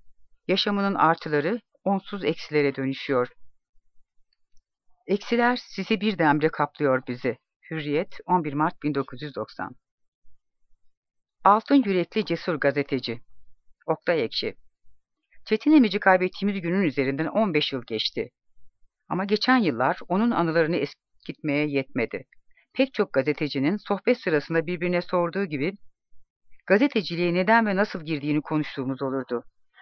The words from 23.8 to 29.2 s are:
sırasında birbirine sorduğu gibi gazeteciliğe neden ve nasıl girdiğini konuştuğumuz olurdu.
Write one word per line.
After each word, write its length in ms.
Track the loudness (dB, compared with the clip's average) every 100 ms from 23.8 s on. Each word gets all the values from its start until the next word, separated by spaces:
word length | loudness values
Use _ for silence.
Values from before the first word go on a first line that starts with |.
| -2 0 0 0
sırasında 460 | 0 0 0 -2 -2
birbirine 340 | -4 -2 -2
sorduğu 440 | 0 0 0 -2 -4
gibi 320 | -4 -4 -6 -14 _ _ -20 -20 _ -20 -10 2
gazeteciliğe 680 | 4 4 0 -4 -2 0
neden 320 | 0 4 4 4
ve 100 | 0
nasıl 300 | -2 -4 -6
girdiğini 360 | -4 -2 -2
konuştuğumuz 600 | 0 -2 -2 -6 -6 -4
olurdu. 420 | -4 -4